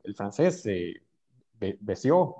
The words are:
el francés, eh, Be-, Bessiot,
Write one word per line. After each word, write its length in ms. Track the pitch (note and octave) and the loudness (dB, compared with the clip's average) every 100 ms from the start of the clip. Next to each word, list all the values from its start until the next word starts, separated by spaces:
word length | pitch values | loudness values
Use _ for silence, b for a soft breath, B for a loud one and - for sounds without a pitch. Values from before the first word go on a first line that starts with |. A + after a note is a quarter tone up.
el 100 | - | -14
francés, 500 | G#2 G2+ - F3 F3 A2 | -8 -6 0 0 0 -4
eh, 360 | F#2 E2+ - _ _ _ _ _ - | -4 -4 -10 _ _ _ _ _ -6
Be-, 200 | G2 - | -6 -4
Bessiot, 540 | G#2 F#2+ C3 F3 D3+ | -6 -2 4 4 2